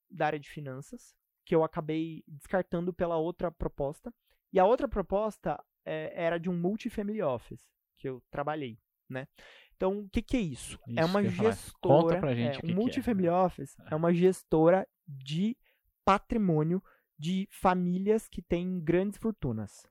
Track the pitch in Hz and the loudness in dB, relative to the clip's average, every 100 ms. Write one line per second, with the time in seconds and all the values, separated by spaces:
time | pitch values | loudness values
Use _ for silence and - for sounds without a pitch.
0 | _ 170 156 156 139 - 143 131 147 240 | _ -2 -2 -2 -6 -12 -10 -10 -14 -18
1 | - _ _ _ - 165 160 - 156 156 | -20 _ _ _ 0 2 2 -2 -4 -4
2 | 165 160 - 147 - 190 180 175 175 175 | -4 -8 -16 -20 -4 -4 -2 -4 -4 -4
3 | 170 165 160 175 175 - - - 139 160 | -2 -2 -2 -4 -6 -6 -8 -4 -6 -6
4 | 247 - _ _ _ 185 185 254 285 214 | -14 -20 _ _ _ 2 4 4 0 -4
5 | 185 196 214 - 185 147 - _ - 156 | -2 -2 -2 -4 -6 -6 -8 _ -10 -8
6 | 156 - 165 170 170 175 170 220 233 - | -8 -4 -2 -2 -2 -2 -2 -2 -6 -6
7 | 202 214 165 123 - 113 _ _ _ _ | -4 -2 -2 -2 -6 -18 _ _ _ _
8 | 139 127 - 143 143 156 135 110 _ _ | -10 -10 -10 -6 -4 -4 -6 -10 _ _
9 | - 127 143 _ - - - _ 190 202 | -12 -10 -10 _ -20 -20 -20 _ -2 -2
10 | 202 233 - 254 180 120 - - - 120 | -4 -4 -2 -2 -2 -6 -12 -16 -6 0
11 | 165 196 196 180 220 202 - - - 143 | 2 2 0 2 0 0 -6 -6 4 4
12 | 165 175 151 120 120 135 160 175 247 - | 6 2 0 0 -2 -2 -2 -2 0 -2
13 | 240 202 175 175 185 - 139 - - 156 | -2 0 2 2 2 -2 -12 -16 -6 0
14 | 165 170 180 190 - 160 160 185 - _ | 2 4 4 4 2 6 8 6 2 _
15 | - 139 135 156 208 240 _ _ _ _ | -18 -16 -6 -2 -2 -2 _ _ _ _
16 | - 202 - 233 196 156 156 180 - _ | 2 2 2 0 2 2 2 0 -4 _
17 | _ - 156 190 196 - 190 180 180 180 | _ -8 -4 -2 -4 0 2 2 2 0
18 | 196 220 - - - 175 180 185 160 170 | 2 0 -2 -12 -4 -2 -2 -4 0 2
19 | 202 196 226 214 135 110 101 - - | 0 -2 -6 -4 -4 -4 -6 -14 -20